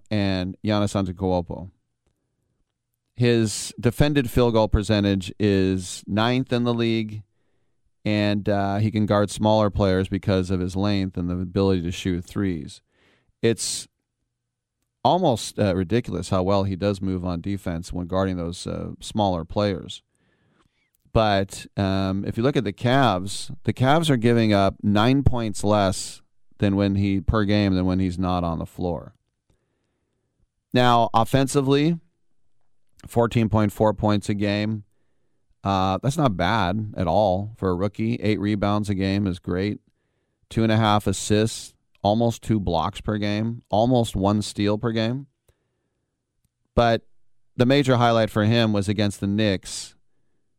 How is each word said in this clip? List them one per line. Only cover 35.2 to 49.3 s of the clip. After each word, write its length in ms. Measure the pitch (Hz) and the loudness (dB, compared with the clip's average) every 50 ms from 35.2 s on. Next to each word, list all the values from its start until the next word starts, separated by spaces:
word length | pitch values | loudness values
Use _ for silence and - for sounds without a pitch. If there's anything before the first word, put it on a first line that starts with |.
| _ _ _ _ _ _ _ _ - | _ _ _ _ _ _ _ _ -2
Uh, 360 | 98 98 95 95 95 95 92 - | -2 0 0 0 0 -2 -2 -2
that's 160 | 127 139 170 | -2 -2 0
not 180 | 151 131 98 | 0 0 0
bad 560 | 85 87 87 110 113 95 87 95 110 107 104 - | 0 0 0 0 0 0 0 -2 -2 -4 -6 -6
at 100 | - 92 | -4 -2
all 460 | 85 80 98 107 98 90 95 101 107 113 | 0 2 2 2 2 2 0 -2 -6 -8
for 140 | - - 95 | -4 -2 -2
a 40 | 90 | -2
rookie. 420 | 87 95 104 - - 110 113 120 | -2 -2 -4 -4 -4 -4 -4 -4
Eight 240 | - - 101 107 85 | -2 -2 -2 -2 0
rebounds 500 | 95 104 104 104 98 101 104 104 107 101 | 0 -2 -2 0 0 0 0 0 -2 -2
a 40 | 104 | -2
game 320 | 92 98 95 95 101 104 | -2 0 0 0 0 0
is 120 | 95 87 - | -2 -4 -4
great. 420 | - - 90 90 95 104 107 - _ _ _ _ _ _ _ _ _ _ _ _ _ - | -6 -6 -4 -2 -2 -4 -6 -8 _ _ _ _ _ _ _ _ _ _ _ _ _ -6
Two 140 | - 113 113 | -2 0 2
and 80 | 110 110 | 2 4
a 40 | |
half 300 | 107 113 107 104 104 - | 4 4 4 4 2 2
assists, 640 | 101 95 - - - 104 104 110 113 - - - - - _ _ _ _ _ - | 0 -2 -2 -2 0 2 2 2 0 -2 -6 -14 -18 -20 _ _ _ _ _ 0
almost 400 | 98 104 113 120 117 113 - - | 0 2 2 2 0 -2 -2 -2
two 180 | - 113 110 | -2 -2 -2
blocks 400 | 95 87 85 82 78 92 - - | 0 -2 -2 -2 -2 -2 -6 -6
per 160 | - - 107 | -6 -6 -4
game, 460 | 104 104 104 104 104 110 113 117 120 - _ | -2 -2 -2 -2 -2 -4 -4 -6 -10 -6 _
almost 460 | - 101 113 123 131 131 - - - | 0 2 2 4 4 2 2 0 -2
one 260 | 101 95 98 104 107 104 | 0 0 0 2 0 -2
steal 340 | - - - 101 101 107 | -4 -4 -2 -2 0 0
per 160 | 107 117 120 113 | -2 -2 -4 -2
game. 360 | 113 110 113 123 135 143 - _ _ _ _ _ _ _ _ _ _ _ _ _ _ _ _ _ _ _ _ _ _ _ _ _ _ _ _ _ | -2 -2 -2 -2 -6 -8 -12 _ _ _ _ _ _ _ _ _ _ _ _ _ _ _ _ _ _ _ _ _ _ _ _ _ _ _ _ _
But 280 | - 120 117 117 110 - _ - - - _ _ _ _ _ _ | 2 2 4 2 0 -2 _ -20 -20 -20 _ _ _ _ _ _
the 100 | - 123 | 0 2
major 300 | 123 135 143 135 127 131 | 4 4 4 4 4 4
highlight 320 | 117 120 120 117 113 110 104 | 4 4 4 4 4 2 2
for 160 | - 110 104 | 2 2 2
him 280 | 107 117 120 117 110 107 | 4 4 4 2 2 2
was 160 | 101 98 101 | 0 0 0
against 320 | 104 95 107 104 98 - | 0 0 0 -2 -2 -2
the 60 | - | -4
Knicks 680 | 98 | -2